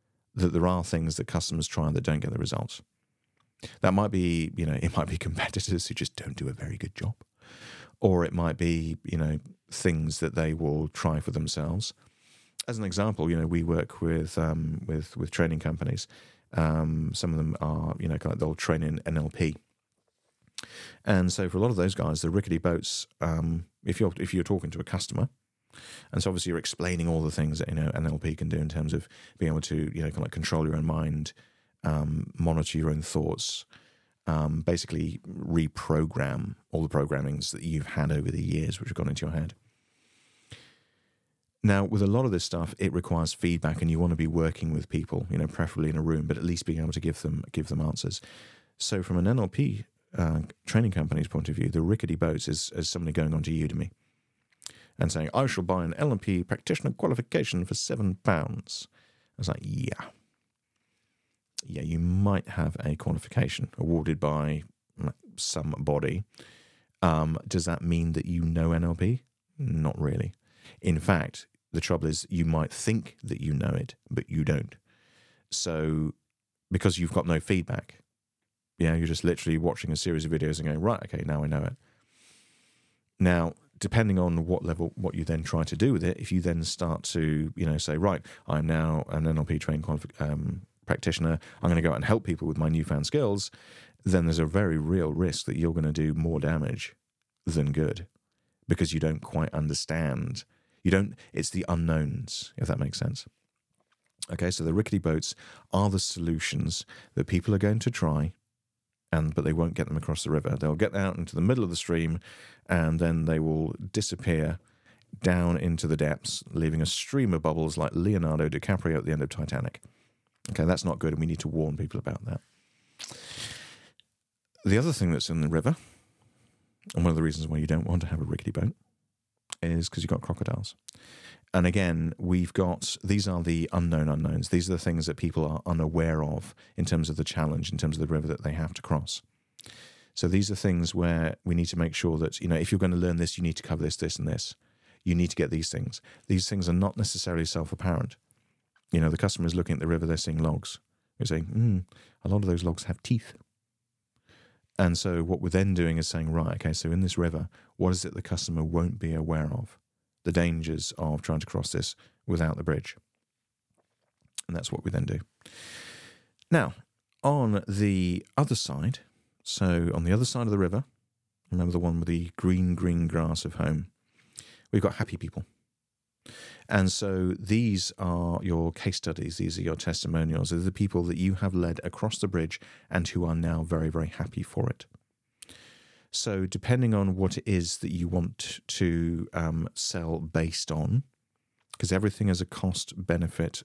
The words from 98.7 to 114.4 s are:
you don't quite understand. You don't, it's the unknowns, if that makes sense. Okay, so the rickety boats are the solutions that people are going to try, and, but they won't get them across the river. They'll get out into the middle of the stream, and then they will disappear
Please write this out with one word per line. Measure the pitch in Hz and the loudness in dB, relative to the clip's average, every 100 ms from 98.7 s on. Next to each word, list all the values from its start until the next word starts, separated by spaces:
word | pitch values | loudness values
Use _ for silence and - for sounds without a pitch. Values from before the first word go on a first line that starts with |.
| - 85 | 0 2
you | 80 | 2
don't | 80 78 | 0 -2
quite | - 78 80 | -4 -2 0
understand. | 76 76 71 - 80 76 65 - - - _ _ _ | 0 -2 -2 -2 -2 0 -2 -4 -8 -12 _ _ _
You | 95 | 2
don't, | 95 101 - - | 4 2 -6 -10
it's | - - | -6 -4
the | 92 87 | -4 -2
unknowns, | 85 82 78 73 - - - - - | 0 2 2 0 -4 -8 -10 -10 -6
if | - | -2
that | - | 0
makes | - - | -2 -2
sense. | - - - _ _ _ _ _ _ _ _ _ - | -4 -4 -12 _ _ _ _ _ _ _ _ _ -8
Okay, | - 87 | -2 0
so | - | 0
the | 80 | 2
rickety | 87 110 101 | 2 2 0
boats | 82 78 - - - - _ | 2 0 -2 -10 -18 -20 _
are | 95 101 | 2 4
the | 95 | 2
solutions | - 87 85 80 - - - - - - - | -2 -2 -2 -2 -2 -2 -2 -4 -8 -18 -6
that | - - | -4 0
people | 87 - | 0 2
are | 98 | 2
going | 101 110 | 4 2
to | 120 | 0
try, | - 80 73 80 - _ _ _ _ _ _ _ | 0 0 2 -2 -6 _ _ _ _ _ _ _
and, | 82 78 | 0 2
but | 76 | 0
they | 76 | 0
won't | 80 82 | 2 0
get | - 69 | 0 -2
them | 78 | -4
across | - 78 | -2 -4
the | 73 | 0
river. | 76 - - | 0 0 0
They'll | 76 | 0
get | 78 107 98 | 2 2 2
out | 95 87 | -2 -2
into | 82 - | -6 0
the | |
middle | 92 127 | 2 2
of | 95 | 0
the | 82 | -4
stream, | - 82 82 85 - - - - - | -2 0 0 -2 -6 -20 -20 -20 0
and | 90 80 80 | 2 4 4
then | 85 82 80 | 2 2 2
they | 80 | 2
will | 80 78 80 - 98 | 2 0 -2 -4 -4
disappear | 107 - - - 80 | -4 -4 -4 0 2